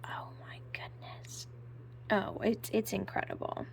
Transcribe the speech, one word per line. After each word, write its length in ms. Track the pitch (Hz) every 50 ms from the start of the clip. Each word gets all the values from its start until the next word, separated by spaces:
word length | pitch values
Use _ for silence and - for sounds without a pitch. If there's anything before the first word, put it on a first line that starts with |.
| -
Oh 240 | - - - - - - - -
my 120 | - - - - -
goodness. 760 | - - - - - - - - - - - - - - - - - - - - - - - - - - - -
Oh, 280 | 220 202 - - - - -
it's, 260 | 214 226 - - - -
it's 200 | 220 220 - -
incredible. 720 | 196 190 - - - - - - - - - - - - -